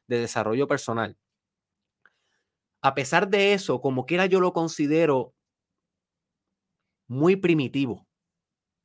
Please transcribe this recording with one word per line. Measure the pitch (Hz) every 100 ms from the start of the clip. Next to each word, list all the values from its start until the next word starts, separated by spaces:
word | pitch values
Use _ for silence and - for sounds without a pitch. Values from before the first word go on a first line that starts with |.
| -
de | 120
desarrollo | 117 120 107 117 135
personal. | 143 - 117 104 - _ _ _ _ _ _ _ _ _ _ _ _ _ _ _ _
A | 131
pesar | 139 131 165 196
de | 202 196
eso, | 202 196 127
como | 139 131 123
quiera | 175
yo | 190 185
lo | 180
considero | 175 165 - 147 156 160 131 117 _ _ _ _ _ _ _ _ _ _ _ _ _ _ _ _ _ -
muy | 123 160 196
primitivo. | 190 160 127 139 135 98 _ _ _ _ _ _ _ _